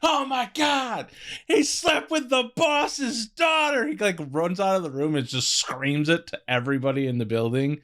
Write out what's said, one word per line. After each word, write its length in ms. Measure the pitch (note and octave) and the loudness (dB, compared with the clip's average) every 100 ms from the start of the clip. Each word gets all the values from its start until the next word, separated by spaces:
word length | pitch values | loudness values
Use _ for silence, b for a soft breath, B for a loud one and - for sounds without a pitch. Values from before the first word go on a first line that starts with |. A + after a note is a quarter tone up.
Oh 220 | D#4+ D4+ | 4 2
my 260 | C4+ C4 A#3 | 0 -2 -4
God, 540 | - D4 C#4 C4 G3+ - B B B B | 0 0 2 -2 -6 -8 B B B B
he 160 | D#4+ | 2
slept 480 | C#4+ - F4 D4+ D4+ | 2 0 0 0 0
with 180 | D#4 B3+ | -2 0
the 220 | C4 A#3 | 0 0
boss's 720 | - D#4+ D4 D4+ - C4 A#3 A3 | 0 2 2 0 -2 -4 -4 -8
daughter. 600 | - E4 D#4+ D4+ C#4+ A#3 | 0 2 4 2 0 -2
He, 100 | C4+ | 0
like, 220 | G#3 F3 D3 | -2 -2 -4
runs 300 | C#3 E3+ F3+ | -2 0 0
out 160 | F#3+ F#3+ | 2 2
of 60 | |
the 80 | E3+ | 0
room 240 | C3+ D3+ | -2 0
and 120 | D3+ B2 | 0 0
just 300 | C3 A#2+ - | -2 0 0
screams 520 | - B2+ C#3 C#3+ D3+ | -2 -2 0 0 2
it 180 | E3+ - | 2 0
to 120 | - - | -12 -2
everybody 580 | B2+ B2 C#3 C3 C3+ C3+ | -2 0 0 0 0 0
in 120 | B2 | 0
the 60 | |
building. 560 | A2 A2+ A#2 B2 C#3 D3 | 0 0 0 0 0 -2